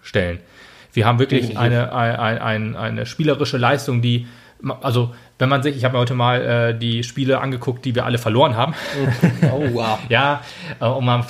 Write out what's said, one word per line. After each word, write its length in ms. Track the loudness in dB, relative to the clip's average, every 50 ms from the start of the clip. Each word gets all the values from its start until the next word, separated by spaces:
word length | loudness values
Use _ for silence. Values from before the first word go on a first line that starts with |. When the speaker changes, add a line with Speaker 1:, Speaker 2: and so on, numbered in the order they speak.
Speaker 1:
stellen. 380 | _ -4 -2 0 0 0 -4 -6 -12 -18 -20 -20 -20 -20 -20 -20 -20 -6
Wir 140 | -2 2 2
haben 140 | 4 4 4
wirklich 280 | 4 2 2 0 0 0
Speaker 2:
Definitiv. 140 | -2 0
Speaker 1:
eine, 320 | 2 2 2 2 0 0 0
ein, 220 | 0 0 0 0 0
ein, 200 | 0 -2 -2 -2
ein, 340 | -2 -2 -2 -2 -4 -4 -6
eine 300 | -6 -6 -6 -4 -6 -6
spielerische 520 | -6 -4 -2 0 0 2 0 0 -2 0 0
Leistung, 440 | 2 2 2 0 0 -2 0 2
die 260 | 2 2 2 0 -2 -6 -12 -20 -20 -20 -20 -10
ma-, 160 | -8 -8 -8 -4
also 320 | -2 0 0 0 0 0 -4 -10 -20 -20 _ -2
wenn 120 | 0 2
man 120 | 2 2
sich, 140 | 2 0 -2
ich 80 | 0 -2
habe 120 | 0 2
mir 40 | 2
heute 140 | 0 0 0
mal, 280 | 2 2 2 2 2
äh, 360 | 0 0 0 2 2 0 0 -2
die 240 | -2 -2 -2 -2 -4
Spiele 380 | -6 -4 -2 0 2 2 2
angeguckt, 420 | 0 -2 -4 -4 -4 -4 -6 -4 -4
die 100 | -2 -2
wir 120 | -2 0
alle 120 | 0 -2 -2
verloren 380 | 0 0 2 4 4 4 2
haben. 180 | 0 0 -2 -2 -6
Speaker 2:
<laughs> 40 | -8 -8 -4 -2 -2 0 2 2 2 2 2 2 2 2 2
Oh, 80 | 0 -2 -2 -2
wow. 260 | -2 0 -2 -2 -4 -2
Speaker 1:
<laughs> 60 | 0
Ja, 320 | 2 2 4 2 0 -2 -4 -10 -16 -16 -14 -14 -8 -2
äh, 60 | -2
um 180 | -2 0 0 2
mal 200 | 2 2 2 0 -2